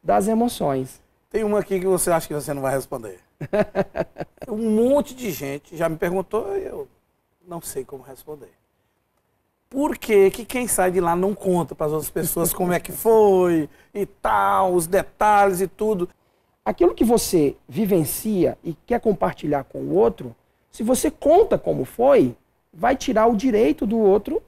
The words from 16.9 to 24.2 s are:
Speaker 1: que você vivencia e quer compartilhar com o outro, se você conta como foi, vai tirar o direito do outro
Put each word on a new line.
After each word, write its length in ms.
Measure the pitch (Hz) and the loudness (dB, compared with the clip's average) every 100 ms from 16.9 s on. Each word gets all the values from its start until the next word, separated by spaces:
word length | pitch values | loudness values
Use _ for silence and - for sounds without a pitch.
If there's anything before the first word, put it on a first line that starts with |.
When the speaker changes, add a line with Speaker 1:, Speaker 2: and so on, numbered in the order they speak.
Speaker 1:
que 100 | 494 | 2
você 520 | 233 233 - 180 147 - _ | 2 2 2 2 2 -2 _
vivencia 880 | 131 214 185 143 - 220 202 143 - | -4 0 2 0 -4 -2 0 0 0
e 100 | 175 160 _ | -10 -12 _
quer 140 | 240 | -2
compartilhar 640 | 220 202 185 - 151 143 | 0 0 -2 -4 -4 -4
com 140 | 127 135 | -4 -10
o 140 | 139 | -2
outro, 400 | 165 226 - 127 117 _ _ _ | 2 2 0 -14 -16 _ _ _
se 120 | - | -6
você 280 | 226 254 311 | -2 0 -2
conta 480 | - 285 339 440 190 | -2 4 4 4 0
como 260 | - 151 | -2 -4
foi, 500 | 131 - 254 269 131 117 _ _ _ | -6 0 4 4 4 -2 _ _ _
vai 240 | 165 226 269 | -2 -2 0
tirar 300 | - 214 226 | 0 2 2
o 100 | 226 | 2
direito 500 | 262 208 254 - 220 | 0 2 2 0 -2
do 120 | 226 | 2
outro 440 | 208 202 | 4 2